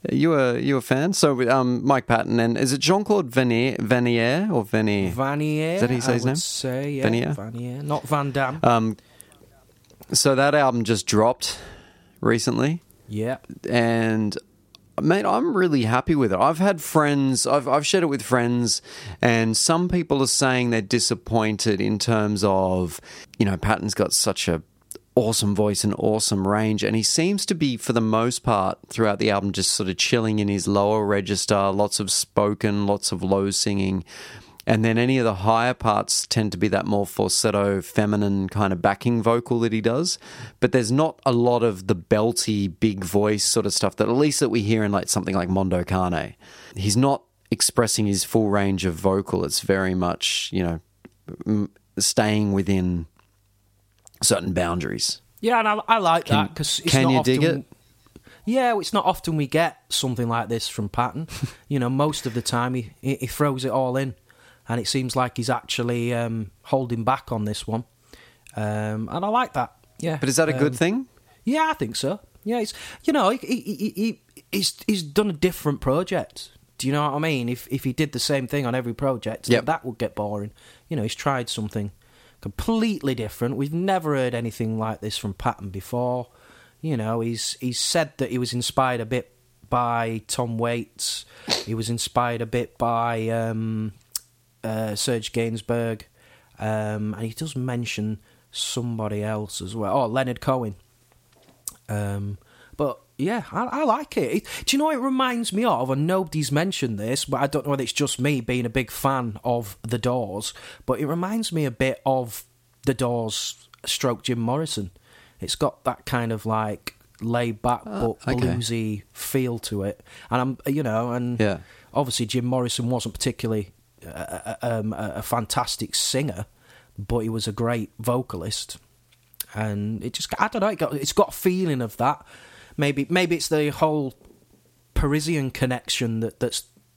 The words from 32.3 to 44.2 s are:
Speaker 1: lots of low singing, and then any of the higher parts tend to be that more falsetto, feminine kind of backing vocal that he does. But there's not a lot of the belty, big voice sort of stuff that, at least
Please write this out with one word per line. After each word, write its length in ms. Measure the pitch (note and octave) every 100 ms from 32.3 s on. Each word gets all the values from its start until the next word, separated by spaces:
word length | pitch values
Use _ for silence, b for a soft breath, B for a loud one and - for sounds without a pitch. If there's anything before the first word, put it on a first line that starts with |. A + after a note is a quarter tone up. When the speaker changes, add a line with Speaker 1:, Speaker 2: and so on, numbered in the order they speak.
| - G#2 G#2 A2 G#2 G2+
Speaker 1:
lots 240 | G2+ -
of 100 | F#2
low 280 | F#2 G2 G2
singing, 540 | F#2+ - G2 G2 F#2+ F2 B B B B B -
and 180 | A2+
then 120 | A2+ A2+
any 220 | B2 C3
of 60 |
the 100 | A2+
higher 400 | F#2+ G2+ A2+ B2
parts 520 | B2+ A#2 G#2 G2+ - -
tend 240 | - G#2+
to 60 | F2+
be 100 | G#2
that 180 | F#2+ F#2
more 180 | G2+ G2+
falsetto, 760 | - G2+ - A2+ G2+ G2+ G2
feminine 640 | F2 - G#2 G#2 G2+ G2 F#2+
kind 240 | G2+ G2+
of 80 | F2+
backing 400 | G2 G2 B2 A#2+
vocal 380 | A2 A#2+ A#2 A#2+
that 120 | A2+
he 80 | A2
does. 360 | G#2+ B2 F3+ - B B B B
But 100 | B2
there's 200 | C3 G#2+
not 260 | C3 D#3 - -
a 60 |
lot 320 | A#2+ A#2+ A#2+
of 240 | A#2 F#2+ F#2+
the 80 | G2
belty, 760 | - G#2+ A2+ A#2 - G#2+ G2 E2
big 240 | A2+ G2
voice 420 | F#2 G2+ G#2+ G#2
sort 220 | - - G2+
of 80 |
stuff 220 | - G2 -
that, 120 | G#2
at 60 |
least 240 | A#2+